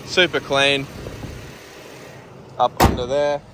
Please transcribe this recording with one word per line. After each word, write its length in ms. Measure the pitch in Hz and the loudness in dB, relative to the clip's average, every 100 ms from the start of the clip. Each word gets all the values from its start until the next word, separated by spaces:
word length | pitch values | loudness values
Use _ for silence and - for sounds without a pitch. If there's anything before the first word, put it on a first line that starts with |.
super 340 | - - 175 143 | -2 2 4 2
clean 480 | - 139 139 139 135 - - - - - - - - - - - - - - - - - | 0 4 4 2 -2 -10 -12 -12 -12 -12 -14 -18 -20 -20 -18 -18 -18 -18 -20 -20 -18 0
up 220 | 123 - | 0 4
under 220 | 123 - 123 | 4 4 0
there. 360 | 143 147 143 - | 0 2 0 -6